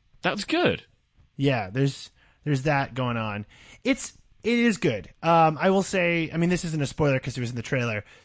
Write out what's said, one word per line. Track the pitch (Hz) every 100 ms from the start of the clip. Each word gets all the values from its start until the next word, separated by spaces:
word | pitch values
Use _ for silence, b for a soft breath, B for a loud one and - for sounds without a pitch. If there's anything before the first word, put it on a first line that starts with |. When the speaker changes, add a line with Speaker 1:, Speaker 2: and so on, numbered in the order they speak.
| _ _
Speaker 1:
That's | 170 202
good. | - 320 349 87 - _ _ _ _ -
Speaker 2:
Yeah, | 139 123 92
there's, | 120 139 - - b b b
there's | 151 135
that | 147 139 139
going | 120 123 117
on. | 110 104 104 B B B
It's, | 247 269 - - _ _
it | 214 240
is | 233 180
good. | 156 104 - -
Um, | 160 165 160 147
I | 185
will | 196
say, | 185 190 175 170 160
I | 160
mean, | 175
this | 180 170
isn't | 156
a | 139
spoiler | - 147 131
'cause | 135 123
it |
was | 120
in | 120
the |
trailer. | - 131 120 107 - b